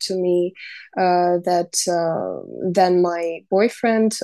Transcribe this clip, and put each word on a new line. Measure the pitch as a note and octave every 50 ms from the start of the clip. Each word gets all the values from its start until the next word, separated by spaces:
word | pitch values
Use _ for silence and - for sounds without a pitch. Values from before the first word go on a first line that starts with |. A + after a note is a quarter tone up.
to | - - F#3+
me, | F#3 F3+ F3+ F3 F3 F3 F#3 - - - - - - - - -
uh, | F#3+ F#3 F3+ F3+ F3+ F3 F3 F3 F3 F3+
that, | F3+ F3+ E3+ E3+ E3+ - - -
uh, | F3+ F3 E3+ E3+ E3 E3 - F#2 F#2 F#2 - G1+ G1+ A#1 A#1+ - F#3 F3
then | G3 F#3 F3+ F3+ F3+
my | F3+ F3 E3+ E3+ E3+ E3+ E3 E3 - -
boyfriend | F#3+ F#3+ G#3+ A#3 - - - A3+ A3+ A3 A3 A3 G#3+ -